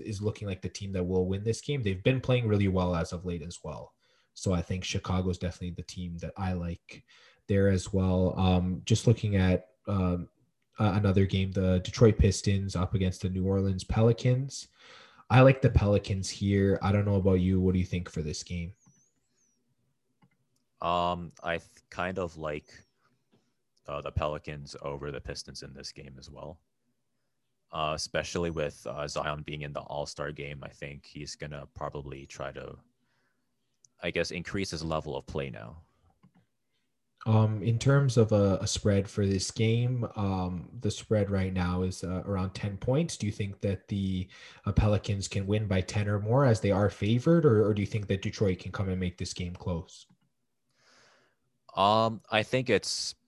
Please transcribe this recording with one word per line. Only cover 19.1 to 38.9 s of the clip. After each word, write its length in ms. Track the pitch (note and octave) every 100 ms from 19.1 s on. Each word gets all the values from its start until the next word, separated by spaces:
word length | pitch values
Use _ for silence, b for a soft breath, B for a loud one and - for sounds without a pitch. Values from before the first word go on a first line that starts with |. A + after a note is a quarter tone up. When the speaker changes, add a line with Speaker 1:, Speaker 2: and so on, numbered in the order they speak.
| _ _ _ _ _ _ _ _ _ _ _ _ _ _ _ _ _
Speaker 2:
Um, 500 | E2+ F2 F2 F2 E2+ -
I 160 | E2+ E2+
th-, 120 | - _ _
kind 280 | - F2+ F#2+
of 180 | F2 D#2+
like, 360 | D#2 D2+ - - _ _ _ _ _ _ _ _ _ _ -
uh, 120 | D2
the 120 | C#2+
Pelicans 640 | - D#2 D2+ - D2+ C#2+ -
over 280 | C#2+ C#2+ C#2+
the 100 | C#2
Pistons 420 | - C#2 - C2
in 120 | C#2
this 160 | C2+ C#2+
game 240 | - C#2 C2
as 120 | C#2
well. 300 | C#2+ D2 F2 _ _ _ _ _ _ _ _ _ _ _
Uh, 200 | D#2+ D#2 D2+
especially 540 | - - D2+ F#2 E2+
with, 360 | D#2+ D2+ - -
uh, 220 | C2 D2
Zion 340 | D2+ D2+ D2+
being 180 | D2+ D2+
in 100 | D2
the 80 | C#2+
All-Star 500 | - C#2+ D2 - D2
game, 300 | D2+ C#2+ C#2+
I 60 | C2+
think 360 | - D2 C#2+
he's 300 | - D2 D2
gonna 320 | - D2+ D2 C#2
probably 520 | - D2 D2 C#2 C2+ C#2
try 260 | - C#2
to, 240 | C2+ C2 - _ _ _ _ _ _ _ _ _ _ _ _
I 100 | F2
guess, 180 | E2+ E2
increase 400 | E2 E2 G2+ F#2+
his 140 | E2
level 320 | D#2+ D#2 D2+ B1+
of 100 | -
play 240 | D#2 C#2
now. 320 | G#1+ A1 E2 - _ _ _ _ _ _ _ _ _ _ _ _ _ -
Speaker 1:
Um, 360 | A2 G#2+ G#2+
in 160 | A2 A#2
terms 380 | - C#3 C#3 B2
of 160 | G#2+
a, 260 | G#2 G2+ F#2+
a 40 | G#2+
spread 420 | - -